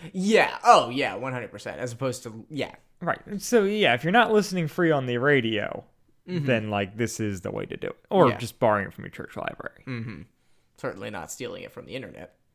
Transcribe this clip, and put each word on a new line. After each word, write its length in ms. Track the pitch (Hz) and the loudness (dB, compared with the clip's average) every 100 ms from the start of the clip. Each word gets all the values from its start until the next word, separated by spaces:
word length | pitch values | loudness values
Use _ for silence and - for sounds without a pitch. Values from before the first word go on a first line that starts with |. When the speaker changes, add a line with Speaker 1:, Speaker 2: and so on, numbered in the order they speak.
| 165 | -12
Speaker 1:
Yeah. 460 | 190 196 214 135 - - | -4 2 4 4 2 8
Oh, 240 | 180 120 | 8 6
yeah, 260 | 127 120 98 | 0 -2 -2
one 160 | 131 | -6
hundred 200 | 127 107 | -6 -8
percent. 280 | 104 - 76 | -12 -10 -8
As 140 | 123 | -8
opposed 300 | 117 135 120 | -4 -4 -4
to, 220 | 120 110 - | -10 -14 -12
yeah. 260 | 147 110 - _ - | -8 -8 -10 _ -8
Speaker 2:
Right. 180 | 170 - - 202 | -6 -6 -6 -10
So, 220 | - 233 | 2 4
yeah, 300 | 196 214 170 | 4 4 4
if 100 | 123 | 4
you're 80 | 160 | 4
not 220 | 226 214 | 4 4
listening 340 | 214 208 180 156 | 4 2 -2 -2
free 240 | - 170 | 2 2
on 140 | 143 127 | 2 2
the 120 | 120 | 2
radio, 680 | 139 143 113 107 - - - _ _ _ - | 4 4 4 -2 -4 -8 -14 _ _ _ -8
Speaker 1:
Mm-hmm. 180 | 180 139 | -4 0
Speaker 2:
then, 240 | 117 107 | 0 0
like, 280 | 104 98 107 | -2 -2 -2
this 240 | 113 - | -4 -2
is 180 | 107 95 | -4 -4
the 120 | 101 | -6
way 140 | - - | -6 -8
to 120 | - | -8
do 100 | - | -8
it. 80 | - - | -10 0
Or 180 | 196 139 | 4 4
Speaker 1:
Yeah. 100 | - | 4
Speaker 2:
just 220 | 120 - | -8 0
borrowing 280 | 117 104 95 | 2 2 -2
it 60 | |
from 120 | - - | -10 -16
your 60 | |
church 260 | - - - | -14 -12 -8
library. 460 | - - - _ - | -8 -8 -14 _ -12
Speaker 1:
Mm-hmm. 360 | 123 117 85 - _ _ _ _ - | -10 -10 -14 -18 _ _ _ _ -12
Certainly 340 | 131 90 107 | -10 -8 -10
not 220 | 104 - | -10 -12
stealing 320 | - 120 92 | -12 -12 -12
it 80 | - | -14
from 140 | - - | -16 -14
the 100 | 127 | -14
internet. 400 | 107 - - _ _ | -14 -16 -20 _ _